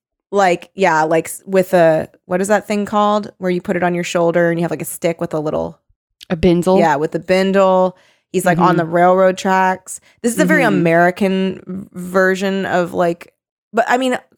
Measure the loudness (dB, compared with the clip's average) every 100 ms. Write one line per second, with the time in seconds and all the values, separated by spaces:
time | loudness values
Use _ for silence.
0 | _ _ _ 0 0 0 -6 -2 0 2
1 | 2 0 -2 -10 -2 -2 2 4 4 2
2 | -4 _ -8 -6 0 -2 -2 -6 -2 0
3 | 0 0 -4 -8 -4 -4 -4 -2 -2 -2
4 | -4 -2 0 2 0 0 -4 -6 -10 -6
5 | -4 -4 -6 -6 -4 -4 -6 -10 _ _
6 | _ _ -8 0 2 2 4 4 4 0
7 | -2 -4 -2 0 2 2 4 2 0 -4
8 | _ _ _ -2 0 2 2 2 0 2
9 | 4 4 2 0 -2 0 0 -2 -10 -20
10 | _ _ -4 0 2 2 2 2 2 2
11 | 2 0 -2 0 -4 -6 -12 -14 -14 -14
12 | -4 0 2 0 -2 -4 -2 -2 -2 -2
13 | -2 -4 -12 _ _ _ _ -4 -2 -2
14 | -2 -4 -8